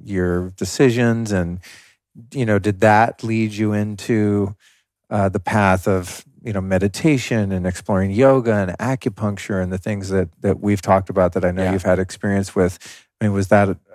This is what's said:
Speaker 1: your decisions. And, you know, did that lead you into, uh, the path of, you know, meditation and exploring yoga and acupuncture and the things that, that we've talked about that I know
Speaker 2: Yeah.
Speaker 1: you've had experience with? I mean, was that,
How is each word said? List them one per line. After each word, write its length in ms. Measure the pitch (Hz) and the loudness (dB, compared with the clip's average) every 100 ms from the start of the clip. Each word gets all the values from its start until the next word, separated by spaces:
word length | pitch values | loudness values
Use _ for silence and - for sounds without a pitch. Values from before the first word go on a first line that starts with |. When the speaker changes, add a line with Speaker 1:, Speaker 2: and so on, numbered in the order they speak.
Speaker 1:
your 460 | 113 95 90 87 92 | -6 -2 0 0 -4
decisions. 800 | 95 95 - 135 120 120 117 110 | -8 -6 2 4 4 2 0 -2
And, 280 | 95 85 90 - - _ _ _ - 117 | -2 -2 -6 -14 -20 _ _ _ -20 -12
you 120 | 143 113 | -4 0
know, 140 | 104 | 2
did 220 | 104 95 | 0 2
that 420 | 107 107 117 - | 4 6 4 0
lead 300 | 113 113 110 | -4 -2 -2
you 180 | 104 107 | -2 -2
into, 840 | 104 107 98 - 110 104 101 98 104 _ _ _ _ _ | 0 -4 -6 -2 0 2 0 -2 -6 _ _ _ _ _
uh, 200 | 107 98 | -2 0
the 100 | 92 | -2
path 480 | - 107 98 92 104 | -2 2 2 2 0
of, 360 | 92 87 - - _ | -2 -2 -12 -20 _
you 100 | 120 | -8
know, 80 | 98 | -6
meditation 880 | 95 92 98 - 165 135 - 117 98 | -2 0 0 0 0 0 0 -2 0
and 140 | 95 90 | -2 -4
exploring 460 | 90 - 95 98 | -6 -2 -2 0
yoga 420 | 101 135 135 117 | 4 4 4 2
and 240 | 104 92 - | 0 -2 -4
acupuncture 840 | 117 131 120 98 110 98 - 92 | -4 -4 -6 -4 -6 -6 -4 -4
and 80 | 90 | -2
the 60 | 92 | -4
things 300 | 110 101 95 | -6 -6 -2
that, 200 | 95 85 - | -2 -2 -4
that 180 | 101 65 | -2 0
we've 220 | 101 101 | 0 -2
talked 280 | - 95 92 | 2 2 2
about 220 | 95 90 | 0 2
that 120 | 90 90 | 2 -2
I 60 | |
know 120 | 90 | 0
Speaker 2:
Yeah. 80 | 92 | -2
Speaker 1:
you've 120 | 95 | 0
had 160 | 92 92 | 0 0
experience 540 | 92 - 104 98 92 | -2 -4 -2 0 -2
with? 240 | 95 90 - - - _ _ | 0 0 -2 -16 -20 _ _
I 40 | 107 | -2
mean, 80 | |
was 140 | 98 95 | 0 4
that, 280 | 104 98 90 _ | 4 4 0 _